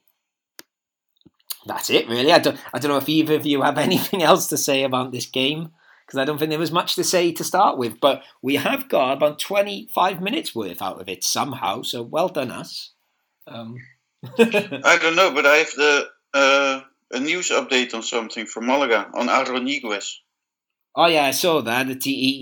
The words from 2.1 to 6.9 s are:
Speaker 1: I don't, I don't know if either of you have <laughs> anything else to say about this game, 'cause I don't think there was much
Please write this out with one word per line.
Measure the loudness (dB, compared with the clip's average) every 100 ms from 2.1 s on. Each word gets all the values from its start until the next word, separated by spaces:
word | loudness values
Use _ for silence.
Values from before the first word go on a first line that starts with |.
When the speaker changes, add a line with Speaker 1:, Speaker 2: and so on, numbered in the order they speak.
| 0 4
Speaker 1:
I | 4
don't, | 4 -4 -10
I | -6
don't | -2
know | 0
if | 0
either | 0 2
of | 0 2
you | 2
have | 2 2
<laughs> | 2
anything | 2 0 0
else | 4 4 2
to | -2
say | 0 0
about | 0 -2 -4
this | -6 -6
game, | -2 -2 -2 -8 _ _ _ _
'cause | -4
I |
don't | -2 -2
think | -2
there | -2
was | 0
much | 0 -2